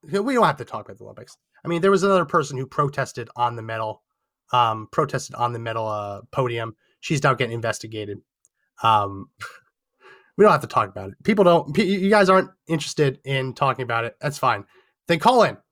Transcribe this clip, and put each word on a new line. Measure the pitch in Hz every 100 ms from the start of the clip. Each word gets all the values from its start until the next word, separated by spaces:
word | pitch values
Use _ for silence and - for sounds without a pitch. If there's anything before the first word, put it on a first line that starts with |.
We | - 190 214 254
don't | 190
have | 143
to | 117
talk | 113 104
about | 101
the |
Olympics. | 107 104 110 - _ _ 165
I |
mean, | 170
there | 190
was | 196
another | 196 190 160
person | - 143 135
who | 135
protested | - 147 139 127 - 117 -
on | 120 117
the |
medal, | 110 113 110 107 _ _ _ _ _
um, | 123 117 110 110
protested | - 147 135 - -
on | 120
the | 120
medal, | 117 113 110
uh, | 104 104 101 -
podium. | - 123 117 113 - _ _
She's | - 147
now | 143
getting | 127 120 117
investigated. | 113 107 113 110 104 101 _ _ _ _ _ _
Um, | 113 107 101 98 95 _
<laughs> | - - _ _ _ _ - - _ -
we |
don't | 208
have | 151
to | 120
talk | - 104
about | 98 95
it. | -
People | - 220
don't, | 180 165 -
p-, | 147 208 196
you | 190
guys | 208 190
aren't | 185 185 _ -
interested | 160 - - 143 - -
in | 135 131
talking | 120 139 127
about | 120 117 117
it. | -
That's | 147 143
fine. | 131 107 98 _ _ _ -
Then | 165
call | 220 254
in. | 175 104 _